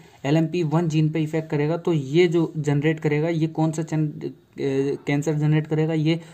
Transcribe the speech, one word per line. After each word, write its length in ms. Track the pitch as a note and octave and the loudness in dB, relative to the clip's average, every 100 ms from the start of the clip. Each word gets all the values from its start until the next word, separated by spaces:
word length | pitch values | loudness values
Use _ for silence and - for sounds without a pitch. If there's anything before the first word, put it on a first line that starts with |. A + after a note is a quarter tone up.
| - - | -16 -8
एलएमपी 380 | C#3 D#3+ D#3 F3 | 0 2 2 0
वन 260 | D#3 D#3+ E3+ | 0 0 2
जीन 220 | D#3 D#3 | 2 2
पे 120 | D#3+ | 0
इफेक्ट 280 | D#3 D#3+ D#3 | -2 -2 -2
करेगा, 260 | D3 D3 E3+ | -2 0 0
तो 160 | F3+ | 0
ये 360 | D#3+ C3 D#3 F3 | 0 2 4 4
जो 240 | E3+ D#3+ D#3 | 4 0 -2
जनरेट 440 | D3 C#3+ D#3 D#3 | 0 2 2 0
करेगा, 280 | D3+ D3 E3 | 0 0 0
ये 180 | E3 D#3+ | 0 -2
कौन 260 | D#3+ D#3+ | 0 -2
सा 100 | D#3 | -2
चन-, 420 | D#3 D#3 D3+ - | -4 -2 -2 -4
अ, 60 | C#3 - _ C#3 C#3 C3+ C#3 - - | -10 -12 _ -6 -2 0 -2 -2 -2
कैंसर 280 | C#3+ D#3+ | -2 0
जनरेट 320 | D3+ D3+ D#3 D#3 | 0 2 2 0
करेगा, 260 | D#3 D#3 | -2 0
ये 280 | D#3+ D3+ E3 - | 0 0 -2 -6